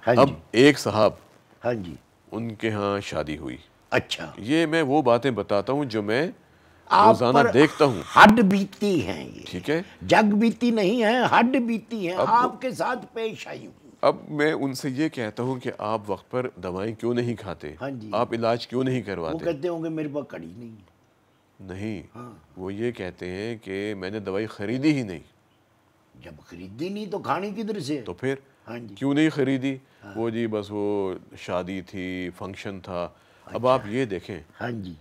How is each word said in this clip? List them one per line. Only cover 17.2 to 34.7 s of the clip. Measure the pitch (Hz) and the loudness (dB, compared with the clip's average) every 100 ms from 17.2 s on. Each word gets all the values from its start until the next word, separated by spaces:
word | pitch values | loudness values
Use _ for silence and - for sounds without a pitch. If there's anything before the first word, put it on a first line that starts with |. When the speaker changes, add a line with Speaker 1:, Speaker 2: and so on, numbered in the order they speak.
| 120 113 | -2 -4
Speaker 2:
खाते? | 98 80 76 78 | -8 -10 -12 -10
Speaker 1:
हाँ | 135 | -10
जी। | 131 107 104 | -10 -6 -4
Speaker 2:
आप | 120 | -2
इलाज | 117 113 123 - | -2 0 -2 -2
क्यों | 120 | -2
नहीं | 131 127 | 0 -2
Speaker 1:
वो | 101 | -4
Speaker 2:
करवाते? | 92 82 160 156 | -6 -4 -4 -4
Speaker 1:
कहते | 151 175 | -4 -4
होंगे, | 170 160 | -4 -6
"मेरे | 160 151 | -6 -6
पास | 143 131 | -8 -10
कड़ी | 87 82 | -14 -14
नहीं | 98 117 | -16 -18
है।" | 110 95 _ _ _ _ _ _ _ | -20 -20 _ _ _ _ _ _ _
Speaker 2:
नहीं, | 95 92 107 101 - | -14 -8 -8 -8 -12
Speaker 1:
हाँ। | 113 123 98 _ - | -16 -18 -20 _ -12
Speaker 2:
वो | 92 | -10
ये | 101 120 | -4 -6
कहते | 117 92 87 90 | -6 -10 -10 -10
हैं | 92 110 113 | -8 -8 -10
कि | 95 95 104 | -8 -6 -6
मैंने | 101 92 110 | -6 -8 -8
दवाई | 98 95 110 | -4 -4 -6
खरीदी | - 101 127 151 | -8 -6 0 0
ही | 143 | 0
नहीं। | 107 85 - _ _ _ _ _ _ _ _ - | -2 -8 -14 _ _ _ _ _ _ _ _ -20
Speaker 1:
जब | - 76 - | -20 -20 -20
खरीदी | 85 92 110 175 | -18 -16 -10 -8
नहीं | 202 208 | -8 -8
तो | 190 | -8
खानी | 110 151 202 | -4 -4 -4
किधर | 202 214 208 | -8 -6 -6
से? | 135 151 | -4 -6
Speaker 2:
तो | 107 | -6
फिर | 90 131 135 _ _ - | -6 -4 -6 _ _ -14
Speaker 1:
हाँ | 120 | -14
जी। | 117 98 | -14 -4
Speaker 2:
क्यों | 135 | 0
नहीं | 143 156 | 2 2
खरीदी? | 151 131 135 131 135 _ _ | 2 0 0 -2 -6 _ _
Speaker 1:
हाँ। | 95 101 | -12 -4
Speaker 2:
वो | 117 | -2
जी, | 113 113 | -2 -2
बस | 107 98 | -4 -4
वो | 104 104 104 95 90 - - | -4 -2 0 -2 -6 -12 -16
शादी | - 90 90 95 | -4 -4 -4 -8
थी, | 87 98 92 92 90 | -10 -10 -8 -6 -8
फंक्शन | 87 98 95 107 98 | -10 -14 -10 -12 -12
था। | 90 90 87 - _ _ - | -8 -8 -8 -10 _ _ -10
अब | 110 | -2
Speaker 1:
अच्छा। | 123 | 2
Speaker 2:
आप | 127 104 | 2 0
ये | 117 127 | -4 -2
देखें, | 92 - 90 73 - | -4 -8 -14 -14 -12
Speaker 1:
हाँ | 117 | -10